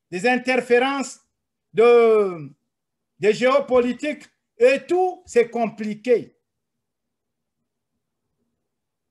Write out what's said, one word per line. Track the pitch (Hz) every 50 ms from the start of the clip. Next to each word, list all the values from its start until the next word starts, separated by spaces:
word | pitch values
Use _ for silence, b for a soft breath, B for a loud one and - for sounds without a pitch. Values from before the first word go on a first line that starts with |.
| _ _
des | 160 180 180 247
interférences | 254 247 247 262 262 254 247 - 240 247 254 269 277 277 254 - - - _ _ _ _ _ _ _ _ _ _ _
de, | 175 220 240 240 240 233 226 220 214 208 190 180 165 147 139 - _ _ _ _ _ _ _ _ _ _ _ _ _
des | 156 208 220
géopolitiques, | 156 240 254 269 285 277 - 254 247 240 247 240 - 277 302 277 - - _ _ _ _ _ _ _
et | 233 254 269 277 277
tout, | - 349 359 370 370 359 359 _
c'est | - - 240 233 233
compliqué. | 226 233 233 214 220 - 220 214 208 208 - 254 240 202 135 - _ _ _ _ _ _ _ _ _ _ _ _ _ _ _ _ _ _ _ _ _ _ _ _ _ _ _ _ _ _ _ _ _ _ _ _ _ _ _ _ _ _ _ _ _ _ _ _ _ _ _ _ _ _ _ _